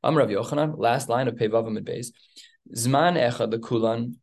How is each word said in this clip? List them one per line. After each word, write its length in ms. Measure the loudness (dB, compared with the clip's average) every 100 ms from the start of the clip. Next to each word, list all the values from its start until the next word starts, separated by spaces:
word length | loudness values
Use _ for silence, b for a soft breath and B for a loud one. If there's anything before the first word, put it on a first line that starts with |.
Am 120 | 2 2
Rav 120 | 2
Yochanan, 500 | 0 -2 -2 -2 0
last 300 | 0 0 0
line 200 | 0 0
of 80 | -2
Pei 120 | 0
Vav 180 | 0 -2
Amud 180 | -6
Beis. 240 | -6 -8 -10 B B B B B -14
Zman 420 | -4 2 4 4 4
echad 360 | 0 0 -2
lekulan, 640 | -2 -2 0 2 0 -4 -8